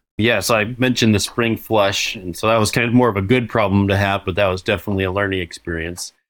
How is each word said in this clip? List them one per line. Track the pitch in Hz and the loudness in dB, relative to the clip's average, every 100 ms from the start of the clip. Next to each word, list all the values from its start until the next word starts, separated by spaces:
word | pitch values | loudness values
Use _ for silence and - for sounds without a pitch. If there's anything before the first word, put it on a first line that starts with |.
| _ - | _ -2
Yes, | 113 107 - | 0 0 0
I | 113 104 120 | 0 0 0
mentioned | 127 117 110 | 0 2 2
the | 104 | 2
spring | - - 117 107 | 0 -2 -2 -2
flush, | - 107 101 101 - - | 0 2 2 0 -6 -8
and | 92 85 | -10 -4
so | 107 | 0
that | 113 | 2
was | 104 | 2
kind | 127 117 | 0 2
of | |
more | 123 123 | 4 4
of | 98 | 2
a | |
good | 95 127 113 | 2 0 2
problem | 117 101 98 98 | 0 2 2 2
to | 98 | 2
have, | 101 98 | 0 -2
but | - 90 | -4 0
that | 98 | 0
was | 92 | 0
definitely | - 101 - 98 | -2 -2 -2 -4
a | 95 | -2
learning | 98 101 95 | -2 -2 -4
experience. | 87 - - 82 82 87 - - _ | -6 -10 -10 -8 -8 -10 -14 -16 _